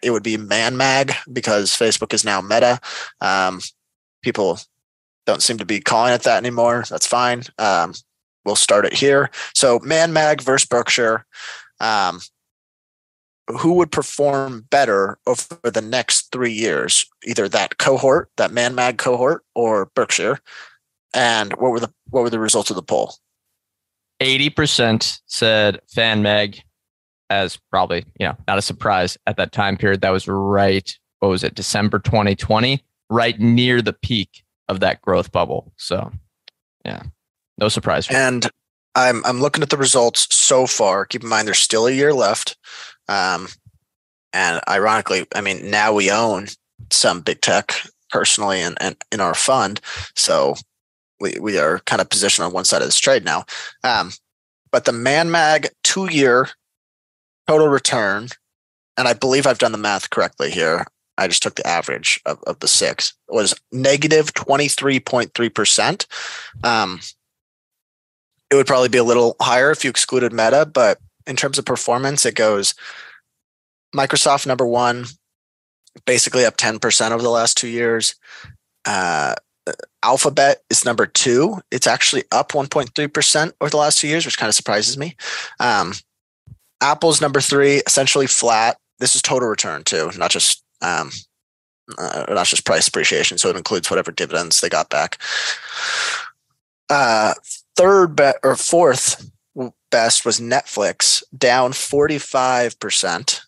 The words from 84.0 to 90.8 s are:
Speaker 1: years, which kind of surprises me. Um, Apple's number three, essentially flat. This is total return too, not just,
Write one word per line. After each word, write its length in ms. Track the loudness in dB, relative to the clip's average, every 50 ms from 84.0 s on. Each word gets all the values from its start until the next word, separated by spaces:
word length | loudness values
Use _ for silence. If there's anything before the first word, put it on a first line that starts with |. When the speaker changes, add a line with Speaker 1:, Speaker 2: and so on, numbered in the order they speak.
| 0 0
Speaker 1:
years, 180 | 0 -2 -2
which 140 | -4 -4 -4
kind 100 | -2 -2
of 60 | -2
surprises 420 | -2 0 0 0 0 0 -2 -4 -6
me. 180 | -8 -10 -12 -12 -12 -10 -10 -10 -10 -12 -6 -2
Um, 340 | 0 0 2 0 0 -2 -6 -10 -14 _ _ _ _ _ _ _ _ -20 -20 -20 _ _ _ -2
Apple's 420 | 0 0 2 2 2 2 2 2
number 200 | 2 2 2 0
three, 420 | 0 2 2 4 4 4 4 2 2
essentially 420 | 2 2 2 2 2 2 2 2 2
flat. 500 | 0 0 2 2 2 4 2 2 0 -2 _ _ _ -4
This 180 | -2 0 0
is 60 | 0
total 280 | 0 0 0 0 0 0
return 340 | -2 -2 -4 -4 -6 -6 -4
too, 260 | -2 -2 -2 -2 -4 -4 -2
not 140 | -2 0
just, 320 | 0 0 0 0 -2 -2 _ _ _ _